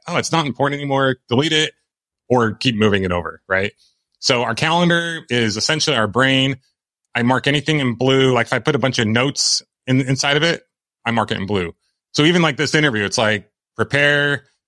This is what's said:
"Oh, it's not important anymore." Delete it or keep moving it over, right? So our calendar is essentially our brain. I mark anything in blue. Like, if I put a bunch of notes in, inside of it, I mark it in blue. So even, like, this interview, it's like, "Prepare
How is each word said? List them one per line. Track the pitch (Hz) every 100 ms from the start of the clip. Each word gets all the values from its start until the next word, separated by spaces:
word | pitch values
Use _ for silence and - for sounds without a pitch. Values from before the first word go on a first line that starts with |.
| -
"Oh, | 165
it's | -
not | 165 147
important | - 139 143
anymore." | 143 135 135 127 _
Delete | 120 160
it | 156 156 - _ _ _ _ _
or | 123 113
keep | 95 131 110
moving | 107 101
it | 95
over, | 90 80 80 -
right? | 95 101 - _ _ _ _
So | - 127
our | 120 113
calendar | 156 170 175 170 170 165 -
is | 120 113 104
essentially | - 156 151 131
our | 107
brain. | 120 131 135 135 135 _ _ _ _ _
I | 120
mark | 120 127 143
anything | 147 139 151
in | 131 120
blue. | 127 135 131
Like, | 123 117
if |
I | 127
put | 113
a | 131
bunch | 131 127
of | 110
notes | 110 135 139 - - - _ -
in, | 131
inside | 127 135 143 143
of |
it, | 165 170 - _ _ _ 117
I |
mark | 117 104
it | 104
in | 95
blue. | 101 87 - _ _ _
So | -
even, | 151 180
like, | 160 131
this | 147
interview, | 156 151 110
it's | 101 107
like, | 110 107 - _ _ -
"Prepare | 107 143 143 143 143 143 - _